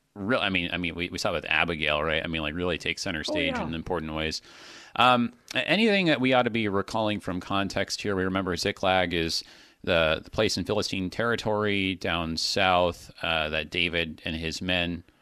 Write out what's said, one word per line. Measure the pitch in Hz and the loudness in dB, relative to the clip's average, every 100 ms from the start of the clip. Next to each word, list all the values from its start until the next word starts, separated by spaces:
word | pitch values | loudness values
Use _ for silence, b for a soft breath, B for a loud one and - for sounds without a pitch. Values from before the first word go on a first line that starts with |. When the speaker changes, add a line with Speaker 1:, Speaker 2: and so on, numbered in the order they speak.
| _ | _
Speaker 1:
real, | 101 98 123 | -8 -2 0
I | 101 | 0
mean, | 95 87 | 0 -2
I | 85 | -2
mean, | 87 | -4
we, | 82 90 | -4 -4
we | 92 | -2
saw | 107 | -2
with | 85 - | -2 0
Abigail, | 78 82 82 76 76 | 0 2 0 0 0
right? | 78 78 | 2 0
I | - | -2
mean, | 80 | -4
like, | 76 | -4
really | 80 90 80 | -2 -2 -2
take | 87 82 | -2 -4
center | 98 80 | -4 -6
Speaker 2:
Oh, | |
Speaker 1:
stage | - 87 85 247 | -4 -2 -2 -2
Speaker 2:
yeah. | 80 | -4
Speaker 1:
in | |
important | 82 78 90 80 | -6 -4 -4 -4
ways. | 78 80 78 - B B B B - | -4 -4 -4 -10 B B B B 2
Um, | 123 123 117 - - | 4 4 2 -4 -8
a-, | - - | -4 0
anything | 180 226 196 175 | 2 4 4 4
that | 127 | 2
we | 127 | 4
ought | 127 | 4
to | 120 | 4
be | 113 107 | 2 0
recalling | 98 95 110 107 104 | 0 0 0 0 0
from | - 90 | -4 -6
context | - 98 98 98 98 - | -2 -2 0 -2 -4 -4
here? | 104 95 | -2 0
We | |
remember | 92 95 92 87 | 0 0 0 -2
Ziklag | 101 101 95 92 90 | -2 0 2 4 4
is | 85 82 - - B B B | 2 0 -2 -8 B B B
the, | - 85 80 78 | 0 4 4 2
the | - | -2
place | - 107 98 | 0 0 0
in | |
Philistine | 90 104 110 101 92 | 0 0 0 -2 -4
territory | - 117 113 113 104 107 101 95 87 | -2 -2 0 0 0 0 0 0 -2
down | 95 85 82 80 | -2 -2 -2 -2
south, | - - 95 90 90 85 - - | -2 2 4 6 4 0 -10 -8
uh, | 85 82 78 | -2 0 0
that | 78 76 | -2 -2
David | 90 87 85 82 78 - | 0 0 0 -2 -4 -6
and | 80 | -4
his | 82 78 | -4 -4
men, | 90 90 87 85 - b | -2 0 0 -4 -10 b